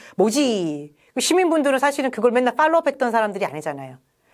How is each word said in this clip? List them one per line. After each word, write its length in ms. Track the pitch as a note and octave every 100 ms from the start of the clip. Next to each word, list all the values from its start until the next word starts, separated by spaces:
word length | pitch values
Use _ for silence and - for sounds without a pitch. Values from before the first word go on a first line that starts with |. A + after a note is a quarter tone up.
| - -
뭐지? 760 | G#3+ B3 C4+ G#3 E3 D3 D3 _ _
그 80 | -
시민분들은 580 | - F4+ F4+ D#4+ C#4+ C4+
사실은 320 | C#4+ C#4+ C4
그걸 200 | B3 A#3
맨날 240 | A#3 B3 A#3
팔로우업 320 | D#4 E4 D#4+
했던 240 | - B3
사람들이 340 | A3+ G#3+ G3 F#3+
아니잖아요. 520 | D3 D3+ C#3 C3 C3 _ _ _